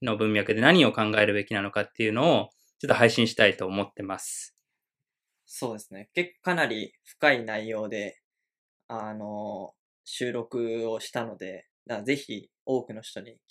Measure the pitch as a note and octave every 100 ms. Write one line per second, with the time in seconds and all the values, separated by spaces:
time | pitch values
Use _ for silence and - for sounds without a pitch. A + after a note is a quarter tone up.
0 | B2 G#2+ A2 G#2 G2 A2 C3 F3+ B2 A#2
1 | G#2+ G#2+ G#2 G2+ G2 G#2 G2+ G#2 G2+ -
2 | A2 A2 E3 A#2+ F#2 _ _ _ - -
3 | A#2 A#2+ A2+ - G#2 - F#2+ F#2+ G2 -
4 | G2 F#2+ - - - _ _ _ _ _
5 | _ _ _ _ _ - B2 G#2+ - G2
6 | G#2+ - F3 _ F#3 E3+ C#3 G#2+ - _
7 | _ - D3+ B2+ A2+ A2 A2 G#2+ G#2+ A2
8 | G2+ - _ _ _ _ _ _ - A2+
9 | G#2+ G#2+ G#2 G#2 G#2 G2 F#2+ _ _ _
10 | - - B2 A#2 A2+ B2 A#2 A2+ A2+ A2
11 | - B2 A2+ G2+ F#2+ F#2 - _ - A2
12 | A2 C#3 - G#2+ - _ - C3 A#2+ A2
13 | - G#2+ A2+ A2+ _